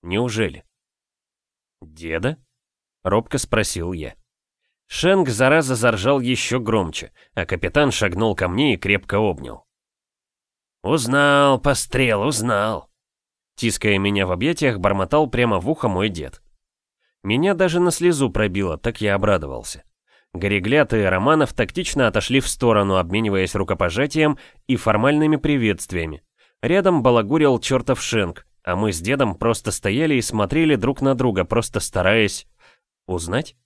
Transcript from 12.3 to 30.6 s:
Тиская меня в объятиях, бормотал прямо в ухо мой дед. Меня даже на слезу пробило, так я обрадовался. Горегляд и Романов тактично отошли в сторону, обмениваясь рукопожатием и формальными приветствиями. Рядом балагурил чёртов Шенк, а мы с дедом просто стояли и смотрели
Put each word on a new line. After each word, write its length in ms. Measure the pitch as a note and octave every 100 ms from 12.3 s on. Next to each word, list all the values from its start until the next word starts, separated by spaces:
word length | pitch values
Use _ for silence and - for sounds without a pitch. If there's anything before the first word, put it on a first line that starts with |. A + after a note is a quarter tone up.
| A#2+ A2+ G#2 G#2+ F#2+ - _ _ _ _ _ _
Тиская 440 | - A#2 - G#2+ G2
меня 280 | G2+ G2+ F#2
в 60 |
объятиях, 480 | F2+ C3 E3 C#3+ G#2
бормотал 500 | F#2+ G2 F#2 D3+ D3
прямо 300 | A#2 A#2+ G2
в 100 | F#2+
ухо 160 | D#3+ A#2+
мой 220 | F#2 G#2+
дед. 340 | E2+ C2 - _ _ _ _ _ _ _ _
Меня 320 | F#2+ A#2 F3+
даже 240 | F3+ F#3 F3
на 140 | F3+
слезу 380 | - F3 D#3 C3
пробило, 480 | F2+ G#2+ F#2 F#2+ D#2
так 220 | A#2 A#2
я 140 | G#2
обрадовался. 680 | G2 G#2 F#2 D2 B1+ - - _ _ _ _ _
Горегляд 600 | F2 G2 G2+ F#2 C#3+ C#3+
и 80 | A2+
Романов 500 | F#2+ F#2 A#2 D#3+ C#3+
тактично 560 | - G#2+ - F3 - A#2+
отошли 320 | G#2 - C3+
в 80 | -
сторону, 480 | - A#2+ G#2+ G2 F#2+
обмениваясь 580 | E2+ G2+ A2 G2 F#2
рукопожатием 840 | G2+ F#2+ F#2 F2+ F2+ C#3+ D#3 D3+ C#3+ - _ -
и 80 |
формальными 600 | B2 - G#2 B2+ D3+ D#3 D3+
приветствиями. 880 | D3+ C#3+ A2+ F#2 - F2+ D#2+ D2 _ _ _ _
Рядом 420 | - F#3+ F#3+ E3+
балагурил 560 | B2 A#2+ G#2 D#3 D3 A#2+
чёртов 420 | - C3 B2 B2
Шенк, 420 | - A2+ F#2 - _ _
а 100 | -
мы 180 | F2+ G#2+
с 80 | E2+
дедом 360 | F2+ C#3 B2 E2+
просто 340 | A#2 A2+ -
стояли 440 | - G2+ A2 D#3
и 60 | C#3
смотрели 540 | A2 A2 G2+ D3+